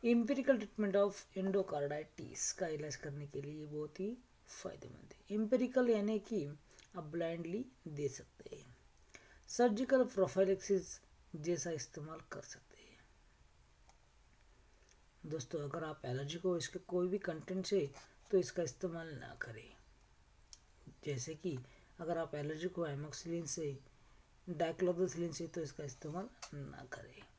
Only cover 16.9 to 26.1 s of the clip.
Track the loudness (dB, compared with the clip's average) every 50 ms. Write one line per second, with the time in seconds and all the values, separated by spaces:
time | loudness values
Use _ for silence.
16.9 | 0 2 2 2 2 0 0 -2 -4 -4 -4 -4 -2 -2 0 2 2 2 2 2
17.9 | -2 -10 -18 -20 -20 -20 -6 4 4 4 4 4 0 0 0 0 -2 -4 -4 -4
18.9 | -4 -4 -8 -8 -10 -10 -10 -12 -8 -8 -8 -8 -8 -12 -12 -16 -18 -20 -20 -20
19.9 | -20 -20 -20 -20 -20 -20 -20 -20 -20 -20 -20 -20 -20 -20 -20 -20 -20 -20 -20 -20
20.9 | -20 -10 -4 -4 -2 -2 -2 -4 -6 -4 -2 -2 -2 -2 -6 -8 -18 -20 -20 -20
21.9 | -12 -8 -2 -2 0 0 0 -2 -2 -2 -2 -2 -2 -2 -2 -2 0 0 -2 0
22.9 | 0 -4 -4 -6 -8 -8 -6 -2 -2 -2 -2 -2 -4 -2 -2 -4 -4 -6 -10 -18
23.9 | -20 -20 -20 -20 -20 -20 -20 -20 -20 -20 -10 -8 0 0 0 0 2 2 4 4
24.9 | 4 4 2 2 2 0 -2 -2 -2 -4 -6 -4 -4 -4 -4 -4 -4 -6 -8 -8
25.9 | -8 -8 -8 -6